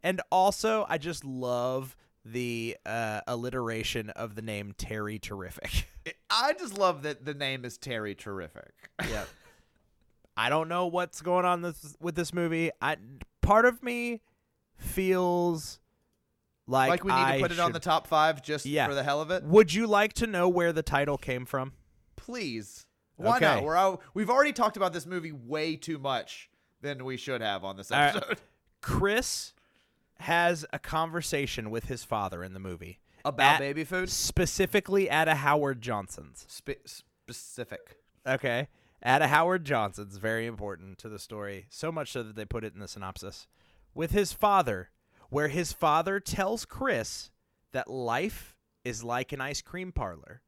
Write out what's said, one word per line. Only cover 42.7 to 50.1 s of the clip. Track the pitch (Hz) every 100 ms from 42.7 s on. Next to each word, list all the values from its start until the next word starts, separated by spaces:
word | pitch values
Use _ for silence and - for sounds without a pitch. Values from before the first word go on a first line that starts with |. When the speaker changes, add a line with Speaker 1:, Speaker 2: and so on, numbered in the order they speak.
Speaker 1:
in | 95
the | 98
synopsis, | - 95 95 95 - - _ _ _ _
with | - 160
his | 208 202
father, | - 214 196 143 98 90 _ _ _ _
where | 135 151
his | 143 170
father | - 160 151 170 196
tells | - - 190 226
Chris | - - 262 160 113 - - _ _ _ _
that | 135 -
life | 131 120 120 190 - - _ _ _ 123
is | 113
like | 117 120 131
an | 143
ice | 135 143
cream | - 175 185
parlor | - 101